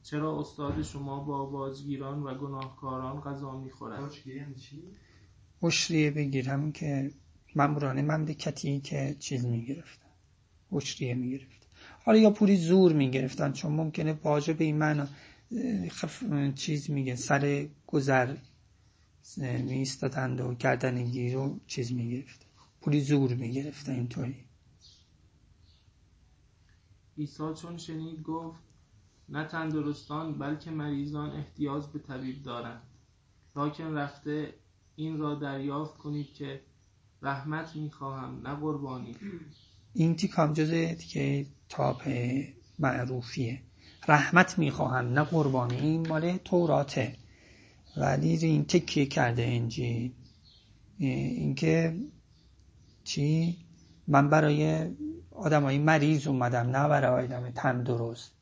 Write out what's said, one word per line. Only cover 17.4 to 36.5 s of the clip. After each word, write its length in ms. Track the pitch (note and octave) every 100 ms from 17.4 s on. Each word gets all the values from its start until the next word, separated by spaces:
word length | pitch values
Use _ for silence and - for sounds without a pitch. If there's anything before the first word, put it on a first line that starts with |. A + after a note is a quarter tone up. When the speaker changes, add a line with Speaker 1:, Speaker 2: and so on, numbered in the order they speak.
| C#3+ C#3+ D3 - -
Speaker 3:
گذر، 500 | D3 C3+ C3 B2 C#3 - _ _ _ _ _ _ _ - -
اه، 220 | C3 B2
می‌ایستادند 800 | C3 C3 C3 - C3+ C3 C3 B2+
و 140 | B2
گردنگیر 800 | B2 C3+ B2+ C3 B2 A#2+ B2+ B2
رو 260 | C3 C#3 - -
چیز 260 | - A#2+
می‌گرفتن، 540 | B2 A#2 B2 - - - _ _ _
پولی 200 | - D3
زور 340 | C#3 C#3+ C3
می‌گرفتن 580 | B2 A#2 C3 D3 - C#3+
اینطوری. 520 | B2+ B2 - B2 C3 - _ _ _ - - _ _ _ _ _ _ - - _ _ _ _ _ _ _ _ _ _ _ _ _ D#3
Speaker 1:
عیسی 240 | D3 - D#3 D#3+
چون 140 | E3+ E3+
شنید 460 | - D#3+ D#3+ D#3
گفت: 380 | D#3 E3 E3 E3 - _ _ - _ _ -
«نه 160 | D3
تندرستان 960 | D#3 E3+ D#3 D3+ D3 D3 - D3+ D#3+ C#3+
بلکه 320 | C#3+ D3+ E3
مریضان 600 | D#3 D3 C#3+ C#3+ D3 D3+
احتیاج 540 | C#3+ C#3+ - C#3+ D3 C#3+
به 60 | D3
طبیب 440 | - B2+ C3 -
دارند. 400 | B2+ A#2+ A#2 A#2 - - _ _ _ _ _
راکن 400 | C#3+ D3 D3 D#3+
رفته 600 | D3+ C#3 - D3 D3+ D3 - _ _ _ -
این 220 | D#3 D#3
را 160 | D3+
دریافت 600 | D3 C#3+ C3+ C#3+ C#3+ D3+ -
کنید 360 | D3+ D3 C#3+
که 280 | - C#3